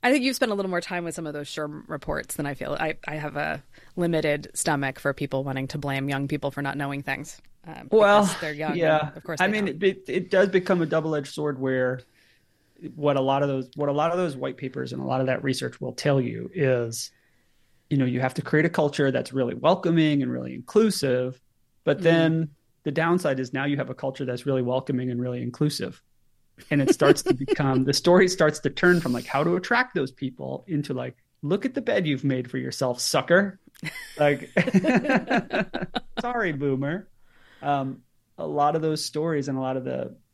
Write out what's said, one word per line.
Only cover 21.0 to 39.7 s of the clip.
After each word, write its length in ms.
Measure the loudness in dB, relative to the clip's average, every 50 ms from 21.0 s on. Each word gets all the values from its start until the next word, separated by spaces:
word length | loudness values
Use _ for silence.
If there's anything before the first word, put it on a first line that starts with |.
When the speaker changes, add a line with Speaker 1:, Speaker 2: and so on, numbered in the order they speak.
| 0 0 0 0 -2 -4 -6 -10 _ _ _ _ _ _ _ _ _
Speaker 2:
But 120 | 0 0 2
Speaker 1:
Mm-hmm. 40 | 4
Speaker 2:
then 460 | 4 6 6 4 4 2 0 -2 -4 -6 _ _ _ _ _ _
the 80 | -4
downside 480 | -2 0 2 2 2 2 2 0 0 0
is 140 | -4 -4 -4
now 100 | -2 0
you 140 | 0 0 -2
have 120 | -2 -6
a 60 | -6
culture 300 | -6 -6 -6 -6 -4 -6
that's 200 | -6 -6 -4 -2
really 160 | 0 0 0
welcoming 480 | 0 0 0 -2 0 -2 -4 -2 -2 -4
and 120 | -4 -4
really 200 | -4 -4 -4 -4
inclusive. 600 | -6 -8 -2 0 0 0 0 -2 -8 -8 -10 -14 _ _ _ _ _ _ _ _ _ _ _ _ -6 -2
And 120 | 0 2
it 120 | 2 2 2
starts 280 | 4 4 4 4 4
to 120 | 2 -2 -2
become, 500 | -2 0 -4 -2 0 0 2 2 2 2
Speaker 1:
<laughs> 20 |
Speaker 2:
the 80 | 0 0
story 340 | 0 4 6 6 6 6 4
starts 320 | 4 2 2 2 2 0
to 100 | -4 -4
turn 300 | -2 4 4 6 6 6
from, 140 | 2 0 -4
like, 120 | -4 -4
how 180 | -2 0 0 2
to 120 | 2 0
attract 380 | 0 0 0 2 2 2 0 -2
those 160 | -4 -4 -4
people 540 | -6 _ -8 -8 -8 -8 -8 -8 -8 -8 -8 -4
into, 260 | -4 -4 -2 -2 -4
like, 220 | -6 -6 -8 -10 _ _ _ _ _ -4
"Look 220 | -2 -2 -2 -2
at 100 | -4 -4
the 60 | -4
bed 240 | -2 0 0 0 2 0
you've 160 | -2 0 0
made 240 | 0 0 0 -2 -4
for 60 | -6 -6
yourself, 420 | -6 -6 -4 -2 -2 -2 -2 -2
sucker." 600 | -4 0 0 0 2 6 4 4 4 4 -4 -12 _ -20 _ -12 -12 -10 -10 -10 -16 -14 -2 2
Like, 300 | 4 4 4 2 -4 -2 0
<laughs> 1160 | 2 2 4 4 4 4 6 2 2 2 2 0 0 2 2 0 -2 0 0 -4 -4 -4 -4 -6 -8 -8 -6 -8 -10 -10 -8 -10
Speaker 1:
<laughs> 80 | -6
Speaker 2:
sorry, 300 | -6 -4 -2 -2 -2 -2 -2
boomer. 540 | -2 0 0 0 0 -2 -2 -4 -4 -8 -12 -20 _ -20 -20 _ _ -20 -20 -20 -8
Um, 400 | -2 0 0 0 0 -4 -8 -10 _ _ _ _ _ _ _ -8
a 80 | -6 -4
lot 280 | 0 2 2 2 2
of 60 | 2
those 220 | 0 0 -2 -2 -4
stories 440 | -6 -4 -4 -2 -2 -2 -2 -2 -2
and 100 | -4 -4
a 40 |
lot 160 | -4 -2